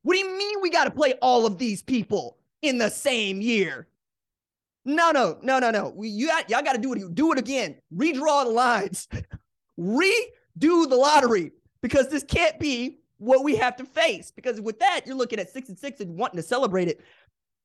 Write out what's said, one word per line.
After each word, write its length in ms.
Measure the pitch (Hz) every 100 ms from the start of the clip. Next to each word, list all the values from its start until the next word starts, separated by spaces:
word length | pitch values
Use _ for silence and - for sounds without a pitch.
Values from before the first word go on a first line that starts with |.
What 120 | 226
do 60 | 370
you 160 | 381 381
mean 260 | 403 415
we 80 | 359
gotta 200 | 330 277
play 240 | 247 294 254
all 240 | 254 247
of 140 | 226 175
these 240 | 247 196
people 560 | - 254 - 196 120 _ _ _
in 160 | 302 247
the 100 | 208
same 540 | - 277 240 202 196
year?" 460 | 220 226 170 131 - _ _ _ _ _ _ _ _ _ 254
No, 240 | 311 339
no, 280 | 294 202 127
no, 160 | 233 262
no, 120 | 240
no. 220 | 214 139
We, 140 | 165 220
you 200 | 208 302
got, 200 | 320 190
y'all 140 | 233
gotta 160 | 294 247
do 160 | 262
it, 200 | 240 190
do 160 | 170 320
it 80 | 269
again. 380 | 247 269 185 139 _
Redraw 500 | 165 311 269 302 285
the 60 | 247
lines. 560 | 226 247 226 196 185 - - - -
<laughs> 360 | _ _ _ -
Redo 1080 | 175 247 381 466 480 _ _ 165 294 349 302
the 80 | 254
lottery, 560 | 277 302 247 214 160 _ _ _
because 260 | 233 285 262
this 160 | 294
can't 340 | - 330 330 -
be 380 | 302 240 247 - _ _
what 260 | 214 262
we 100 | 285 226
have 200 | 247 247
to 80 |
face. 480 | 262 311 320 196 -
Because 280 | - 254 220
with 160 | 214 214
that, 220 | 262 302
you're 100 | 240
looking 240 | 262 247 214
at 120 | 175
six 180 | 262 262
and 100 | 180
six 220 | 277 269
and 160 | 190 165
wanting 220 | 240 175
to 40 |
celebrate 460 | 160 247 247 185 175
it, 140 | - - _ _ _ _ _